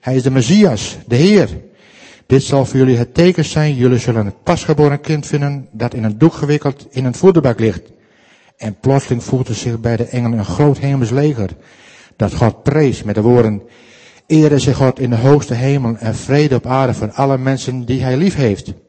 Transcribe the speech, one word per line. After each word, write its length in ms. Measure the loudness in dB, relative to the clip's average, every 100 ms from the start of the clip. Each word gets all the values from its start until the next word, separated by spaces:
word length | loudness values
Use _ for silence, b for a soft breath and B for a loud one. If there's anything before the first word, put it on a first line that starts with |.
Hij 160 | -2 0
is 60 |
de 80 | 2
Messias, 680 | 0 2 4 4 2 -6 -14 -4
de 100 | 2
Heer. 320 | 4 4 2 -4 -16 B B B B B _
Dit 160 | 0
zal 220 | 2 0
voor 140 | 0 2
jullie 180 | 2 2
het 180 | -2
teken 300 | 2 2 2
zijn. 300 | -2 0 -2
Jullie 240 | 2 2 2
zullen 280 | 0 -2 -4
een 160 | -6
pasgeboren 580 | -4 -4 0 2 2 2
kind 260 | -4 -6 -4
vinden 420 | -4 -4 -6 -12
dat 220 | -8 -6
in 100 | -4
een 140 | -4 2
doek 160 | 2
gewikkeld 520 | 2 -2 0 -2 -6 -10
in 140 | -6
een 100 | -4
voederbak 460 | 2 4 4 2 2
ligt." 340 | 0 -2 -10 _ b b b b b b
En 200 | -12 -6
plotseling 440 | 0 0 0 -6
voegde 300 | -4 -4 -4
zich 260 | -6 -6 -4
bij 160 | -2 -2
de 80 |
engel 280 | -4 -4 -2
een 120 | -2
groot 340 | -4 0 0 2
hemels 320 | -2 -2 -2
leger, 400 | 0 0 -2 -6 -8 B B B B B _
dat 180 | -4
God 280 | 0 0 0
prees 400 | -2 2 0 0
met 120 | -6
de 60 | -2
woorden: 420 | 2 4 4 -2 -10 B B B B B _
"Ere 320 | 2 4 2
zij 160 | 0
God 240 | 2 0 0
in 120 | -2
de 60 | 0
hoogste 380 | 4 4 2
hemel 420 | -4 -2 0 -2 -4
en 180 | -6
vrede 400 | -6 -2 0 2
op 120 | 0 0
aarde 280 | 0 0
voor 180 | -2 -6
alle 260 | -2 -2 0
mensen 460 | -2 -4 -6 -8
die 180 | -4 -4
hij 140 | -2 0
lief 180 | -2
heeft." 380 | 0 0 -2 -6 -16